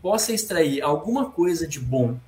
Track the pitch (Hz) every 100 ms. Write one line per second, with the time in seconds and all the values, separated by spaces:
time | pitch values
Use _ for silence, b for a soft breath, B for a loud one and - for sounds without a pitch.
0 | 180 214 - 214 - 175 151 139 147 147
1 | 214 262 262 - 175 165 156 135 123 131
2 | 120 127